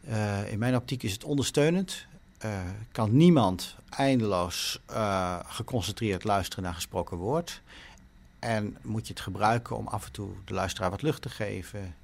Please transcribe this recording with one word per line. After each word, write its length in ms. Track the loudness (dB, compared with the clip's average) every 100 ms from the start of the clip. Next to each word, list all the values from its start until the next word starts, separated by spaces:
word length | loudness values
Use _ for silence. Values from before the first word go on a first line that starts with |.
Eh, 480 | -4 -2 0 -2 -2
in 60 | -2
mijn 180 | 0 0
optiek 260 | 0 -4
is 100 | -4
het 120 | -4
ondersteunend. 800 | -2 0 2 4 4 4 0 -8 -14 -20 -20 -10
Eh, 220 | -6 -4 -6 -8 -8
kan 240 | 0 4 10
niemand 600 | 10 10 6 2 -6 -12 -10
eindeloos, 920 | 0 4 4 4 2 0 -2 -4 -6 -6
eh, 520 | -2 0 0 0 -4 -8
geconcentreerd 800 | -10 -4 -2 -2 -2 -2 0
luisteren 400 | 2 2 0 -4
naar 100 | -6
gesproken 420 | -6 -4 -4 -4 -4
woord. 460 | -2 -2 -4 -12 -16 -20 -20 -20 -20 -20 -20 -10
En 380 | -4 -2 -2 -8
moet 240 | -6 -6 -6
je 60 |
het 100 | -10
gebruiken 540 | -8 2 4 4 -2 -6
om 100 | -6
af 200 | -8 -8
en 60 |
toe 180 | -10 -10 -10
de 100 | -6
luisteraar 360 | -2 -2 0 -2
wat 120 | 0
lucht 200 | -2 -2
te 80 | -6
geven 640 | -6 -6 -6 -8 -10 -10 -12